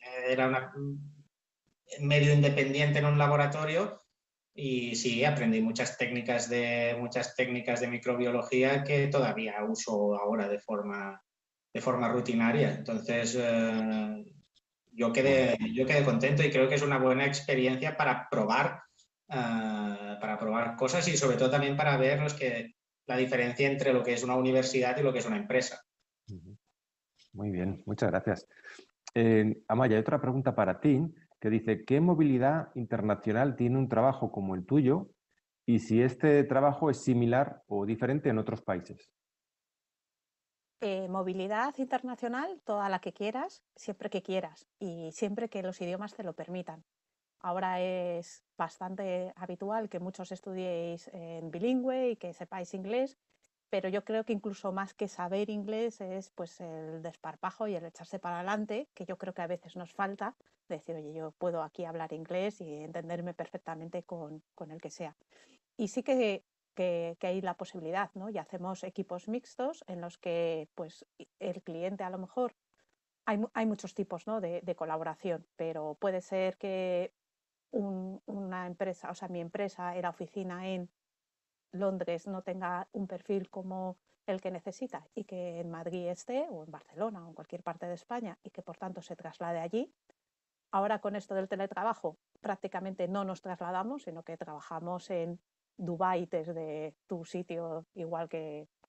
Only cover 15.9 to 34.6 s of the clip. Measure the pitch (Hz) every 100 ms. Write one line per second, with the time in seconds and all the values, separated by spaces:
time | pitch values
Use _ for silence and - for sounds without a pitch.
15.9 | 147 139 113 135 147 143 131 131 143 143
16.9 | 135 131 127 139 - - 131 127 127 120
17.9 | - 139 123 - 113 107 123 151 - -
18.9 | _ _ _ - 127 117 113 110 107 104
19.9 | 101 104 104 107 107 110 113 117 - 131
20.9 | 175 165 143 175 120 131 143 139 143 147
21.9 | 135 131 147 147 - 127 117 117 - _
22.9 | _ - 127 127 127 123 120 139 135 139
23.9 | 123 123 120 123 127 127 131 123 131 123
24.9 | 127 139 123 110 104 104 127 127 - -
25.9 | _ _ _ - 95 87 104 _ _ _
26.9 | _ _ _ _ 98 104 90 92 - -
27.9 | 107 104 92 - 92 - - - - -
28.9 | _ - 117 113 110 107 - - 113 127
29.9 | 110 110 147 127 131 131 - 95 92 151
30.9 | 135 165 - _ _ 107 110 110 104 -
31.9 | 139 175 156 147 127 135 160 - 123 113
32.9 | 110 104 98 113 110 139 123 120 131 135
33.9 | - 135 131 113 101 95 92